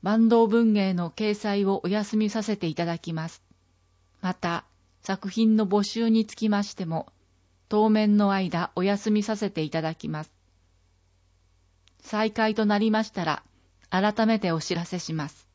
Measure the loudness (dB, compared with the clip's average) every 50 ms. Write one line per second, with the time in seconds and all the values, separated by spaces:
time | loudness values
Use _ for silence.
0 | 0 0 2 4 6 6 6 6 4 4 4 4 4 4 4 2 2 0 0 -2
1 | -4 -4 -6 -4 -2 -2 -2 -2 -2 -2 0 0 2 0 0 0 -2 -2 -2 -2
2 | -2 -2 -2 0 0 0 -2 -4 -4 -4 -4 -2 -2 -4 -2 -2 -4 -4 -4 -6
3 | -6 -8 -8 -8 -8 -10 -12 -16 _ _ _ _ _ _ _ _ _ _ _ _
4 | _ _ _ _ -6 -6 -6 _ -4 -4 -4 -4 -8 _ _ _ _ _ _ _
5 | _ -6 -6 -6 -6 -8 -2 2 2 4 4 4 2 2 2 0 0 0 -2 -2
6 | 0 2 2 2 2 0 -4 -4 -2 0 0 0 -2 -4 -8 -10 -8 -6 -6 -6
7 | -8 -10 _ _ _ _ _ _ _ _ _ _ _ _ 0 2 4 4 4 4
8 | 4 4 4 4 4 2 2 0 -2 -2 -2 -4 -4 -4 _ -2 0 0 0 0
9 | 0 0 0 0 0 -2 -4 -4 -4 -6 -4 -4 -6 -4 -4 -4 -4 -4 -6 _
10 | -8 -8 -8 -8 -10 _ _ _ _ _ _ _ _ _ _ _ _ _ _ _
11 | _ _ _ _ _ _ _ _ _ _ _ _ _ _ _ _ _ _ _ _
12 | _ -6 -4 -2 -2 -2 0 0 0 0 2 2 2 2 2 2 2 2 2 0
13 | -2 -2 _ -6 -4 -4 -4 -6 _ _ _ _ _ _ _ _ _ _ -2 0
14 | 0 0 0 2 2 2 2 2 0 0 -2 -2 -2 -4 -4 -4 -4 -6 -8 -8
15 | -8 -6 -6 -6 -6 -8 -10 _ _ _